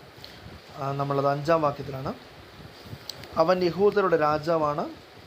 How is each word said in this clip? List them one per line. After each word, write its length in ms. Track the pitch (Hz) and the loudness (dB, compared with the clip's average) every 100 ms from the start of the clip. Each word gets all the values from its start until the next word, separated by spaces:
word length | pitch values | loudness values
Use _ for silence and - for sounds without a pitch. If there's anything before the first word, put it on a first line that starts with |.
| - - - - - - - - | -20 -20 -20 -20 -18 -18 -18 -8
ആ, 140 | 139 | -6
നമ്മളത് 360 | 139 139 139 139 | -2 0 2 2
അഞ്ചാം 340 | 143 147 165 | 2 2 2
വാക്യത്തിലാണ്. 520 | 147 - 139 135 139 247 - - - - - - - - - - - - | 2 -2 -6 -8 -8 -10 -14 -20 -20 -20 -20 -20 -18 -16 -14 -16 -4 2
"അവൻ 280 | 165 185 | 2 4
യഹൂദരുടെ 540 | 180 160 202 196 190 165 | 2 2 2 4 4 4
രാജാവാണ്, 720 | 151 151 147 165 151 147 262 320 - - | 4 2 2 2 2 0 -4 -10 -18 -20